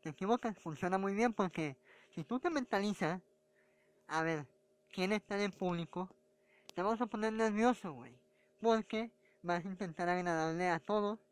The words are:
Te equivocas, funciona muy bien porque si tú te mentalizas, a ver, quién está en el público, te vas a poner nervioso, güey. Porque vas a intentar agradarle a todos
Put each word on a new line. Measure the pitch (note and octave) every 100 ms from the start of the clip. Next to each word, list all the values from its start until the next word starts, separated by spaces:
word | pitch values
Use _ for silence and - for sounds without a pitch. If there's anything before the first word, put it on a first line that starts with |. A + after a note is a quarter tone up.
Te | E3
equivocas, | C#3+ F#3+ A#3+ A#3+ G3+
funciona | - D3+ F3+ F#3+
muy | G3
bien | G3 A#3+
porque | A3+ F#3 - D#3 C3+ _ - -
si | -
tú | D#3+ B3
te | F4+
mentalizas, | D#4 B3 G3+ G#3 G3+ E3 F3+ - _ _ _ _ _ _ _ -
a | D#3
ver, | D#3+ D#3+ C#3+ _ _ _ _
quién | - F#3
está | G#3+ - G3+
en |
el | G3+
público, | - F#3 E3+ E3 - F#3 - _ _ _ _ _
te | -
vas | F#3+ A3+
a | A#3
poner | A3 A3
nervioso, | A3 A3 G#3 A#3 B3 F#3
güey. | C3+ B2 - _ _ _ _
Porque | A3 A3+ G#3+ A3 A3+ _ _ _
vas | F3 F3
a | F3
intentar | F#3 F#3+ D#3 F3
agradarle | F3+ F3+ E3 D#3+ E3 F3+
a | E3
todos | - G#3 G3+ G#3+ _